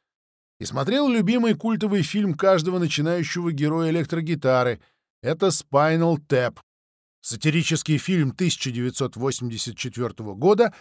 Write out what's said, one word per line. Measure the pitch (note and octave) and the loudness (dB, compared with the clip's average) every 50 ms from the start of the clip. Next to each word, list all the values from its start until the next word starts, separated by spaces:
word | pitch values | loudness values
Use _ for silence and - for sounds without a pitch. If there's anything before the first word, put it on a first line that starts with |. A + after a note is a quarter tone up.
| _ _ _ _ _ _ _ _ _ _ _ - | _ _ _ _ _ _ _ _ _ _ _ -12
И | - | -10
смотрел | - G#2+ C3+ C3+ D3+ B3 C#4+ D4 C4 | -6 -4 -4 -2 0 2 2 2 2
любимый | A#3+ A3+ F#3 G3 A#3+ B3 A#3 A3+ G#3 | 2 2 2 2 2 2 2 2 0
культовый | - - A3+ A3+ E3+ G#3+ G#3 G#3 G3 D3 | 0 0 -2 -2 0 0 0 0 0 0
фильм | - - G#3+ G#3 F#3+ C#3+ | 0 0 0 0 0 0
каждого | D3+ F#3+ G3 F#3+ E3+ D3+ F#3 F#3 | 2 4 4 4 4 2 0 0
начинающего | F#3 E3+ D3 - C#3+ D3 E3 F3 F3 D#3 D#3 - F3 F3 E3+ | 0 0 0 0 0 0 0 0 -2 -2 -4 -4 -4 -4 -4
героя | D#3 C#3 D3 D3+ D#3+ E3 E3 D#3+ | -2 0 0 0 0 0 0 0
электрогитары. | D#3+ E3+ D#3+ - E3+ E3 D#3+ D#3+ E3 D3+ C3 C3 C3 B2+ B2 B2 A2+ - _ _ _ _ _ _ _ _ - | 0 0 -2 -2 -2 -4 -2 -2 -2 0 2 2 2 4 2 0 -2 -6 _ _ _ _ _ _ _ _ -4
Это | B2 E3 E3 G3 | -4 -2 2 2
"Spinal | F#3+ - - - - C#3 C#3 D3 D#3 D#3+ E3 E3 E3+ E3 | 2 2 0 -2 0 2 4 4 4 4 2 2 2 0
Tap". | D#3 - - C#3 B2 B2 A2+ - - - _ _ _ _ _ _ _ _ _ _ _ | 0 -2 0 0 0 0 0 -4 -8 -20 _ _ _ _ _ _ _ _ _ _ _
Сатирический | - - A#2 G#2+ - D#3 D3+ E3+ D#3 - E3 - - - D3+ | -10 -10 -6 -2 0 0 2 2 2 0 0 -2 0 0 0
фильм | D3 - - F#3+ F3 D3 B2+ | 0 0 0 0 2 0 0
тысяча | - - F#3 E3 - - - C3+ | 0 0 -2 -2 -2 -2 -4 -6
девятьсот | A#2 A#2+ B2 B2+ B2+ - C#3 A#2 - | -4 -4 -4 -4 -2 -2 -4 -4 -4
восемьдесят | A#2+ B2+ C#3 B2 - B2 A#2+ A2+ G#2 - B2 G#2 | -4 -4 -2 -2 -4 -6 -8 -6 -6 -8 -8 -8
четвертого | - - B2 - A#2+ A#2+ A2+ - - A2 G#2 F#2+ | -8 -10 -8 -6 -6 -6 -6 -6 -8 -12 -12 -4
года | G2 C#3 G3 G#3 G3 A#3 G#3 - - | 0 4 4 6 4 4 2 0 -6